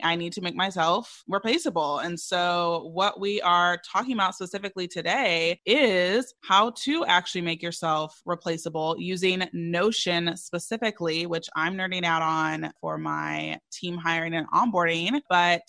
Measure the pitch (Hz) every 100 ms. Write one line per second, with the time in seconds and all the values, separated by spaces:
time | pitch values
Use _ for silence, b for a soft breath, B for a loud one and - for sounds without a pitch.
0 | 165 170 170 196 180 165 190 185 160 190
1 | 226 - - 196 226 302 330 170 147 143
2 | 170 170 - 180 175 175 175 170 165 165
3 | 202 - 202 208 180 175 175 175 - 190
4 | 254 233 190 - 180 196 202 190 175 180
5 | 165 226 233 165 165 175 - 269 254 185
6 | 180 214 262 - - 196 226 226 - 320
7 | 330 180 180 185 170 165 170 170 165 156
8 | 156 - - 175 175 165 165 156 156 165
9 | 175 185 185 185 180 170 170 170 208 226
10 | 185 175 170 180 - 175 - 226 226 208
11 | 170 160 170 165 - 160 165 190 185 185
12 | 175 165 160 160 156 156 156 - 165 156
13 | 156 - - - - 151 _ - 180 175
14 | 165 165 165 165 160 170 240 190 170 165
15 | 175 285 - 180 175 170